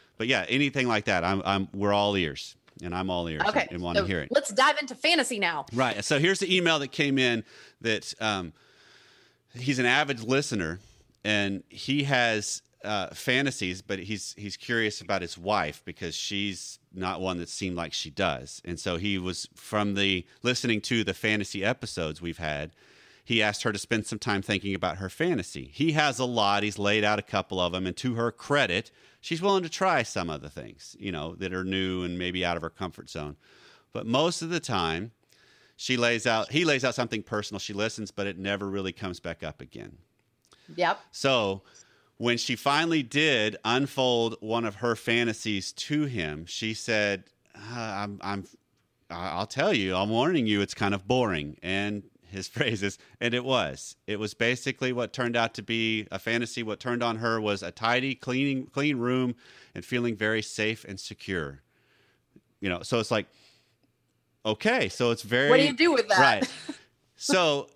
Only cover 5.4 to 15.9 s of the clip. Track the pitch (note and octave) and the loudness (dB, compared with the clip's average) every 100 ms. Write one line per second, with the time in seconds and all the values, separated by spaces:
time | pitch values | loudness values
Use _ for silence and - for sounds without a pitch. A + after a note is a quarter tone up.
5.4 | F3+ D#3 - A#2 B2 G#2 - D3 E3+ G3 | 0 -2 -2 0 0 0 0 4 4 2
6.4 | F#3 F#3 E3+ D#3 C#3 - C#3+ C3+ B2+ A#2 | 2 2 4 2 0 0 2 4 4 2
7.4 | - - - _ A2+ G#2+ - - A2 G2+ | -2 -14 -20 _ -2 -2 -2 -4 0 0
8.4 | F2 - _ _ - - - _ _ _ | -4 -12 _ _ -20 -20 -20 _ _ _
9.4 | _ A#2+ B2+ C3 B2 C3 C#3+ B2 A2+ C3+ | _ -6 -2 2 4 4 4 -2 0 0
10.4 | D3 A2 D#2+ F2+ - - _ _ G#2 G#2 | 2 -2 -2 -4 -12 -20 _ _ -2 0
11.4 | G2+ G2 - - - C#3+ C#3 C3 A#2+ A2 | 0 -2 -8 -8 -2 0 2 4 4 2
12.4 | - - - _ G2+ G#2 F2+ - - B2+ | -2 -6 -10 _ -4 -4 -4 -4 0 2
13.4 | C#3 - F#2 F#2 G2+ G2 F#2 G#2 - - | 0 -2 -4 -4 -6 -6 -6 -8 -8 -10
14.4 | G2+ - - A#2 G#2+ - F#2+ G2 F2 - | -12 -10 -2 0 0 -2 -2 -2 -2 -6
15.4 | F2+ G#2 D#2 - - | 0 2 0 -4 -14